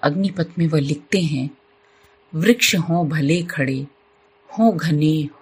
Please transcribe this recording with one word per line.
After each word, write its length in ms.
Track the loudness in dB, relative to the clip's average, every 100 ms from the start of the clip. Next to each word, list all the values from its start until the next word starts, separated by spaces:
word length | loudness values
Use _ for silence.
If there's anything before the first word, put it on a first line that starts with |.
अग्निपथ 440 | -2 0 -2 -2 -6 -2
में 100 | 0
वह 120 | 0
लिखते 400 | 0 -4 -2 -2
हैं, 360 | 0 -2 -6 -10 _ _ _ _ _ _ _ 0
"वृक्ष 400 | 2 2 2 0
हों 340 | 0 0 0
भले 340 | 0 0 0
खड़े, 440 | -2 -4 -4 -4 -8 _ _ _ _ _ -10 0
हों 180 | 2 2
घने, 520 | 0 2 2 2 -2 -6